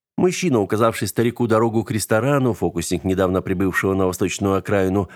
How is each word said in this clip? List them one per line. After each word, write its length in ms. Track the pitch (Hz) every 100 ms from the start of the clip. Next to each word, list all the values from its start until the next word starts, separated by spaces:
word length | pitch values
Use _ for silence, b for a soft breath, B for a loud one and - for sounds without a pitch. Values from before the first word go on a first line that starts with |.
| _ -
Мужчина, 440 | 185 180 180 120
указавший 480 | 95 107 113 - 101
старику 400 | - 117 113 120
дорогу 340 | 110 117 110
к 80 | -
ресторану, 640 | 107 - 110 131 143 127
фокусник 500 | 98 87 87 82 87
недавно 400 | 95 92 92 92
прибывшего 520 | 92 90 95 - 98
на 120 | 95 92
восточную 500 | 90 92 - 101 98
окраину 520 | - 101 92 101 92